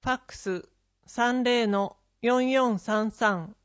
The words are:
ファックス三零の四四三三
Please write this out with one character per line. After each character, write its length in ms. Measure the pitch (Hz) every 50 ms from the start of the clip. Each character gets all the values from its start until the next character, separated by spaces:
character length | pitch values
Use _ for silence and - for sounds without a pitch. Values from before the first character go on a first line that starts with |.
| _
フ 60 | 262
ァ 60 | 254
ッ 40 | 247
ク 180 | _ _ -
ス 320 | - - 202 185 180 - - _ _ _ _ _ _ _
三 360 | - - - 233 240 247 254 247
零 240 | 247 247 240 233
の 300 | 214 202 202 202 190 - _ _ _ _ _
四 300 | - 233 247 254 254 254
四 280 | 262 269 262 247 220 190
三 320 | - - 214 214 214 220
三 460 | 208 - 233 214 202 180 165 180 208 _ _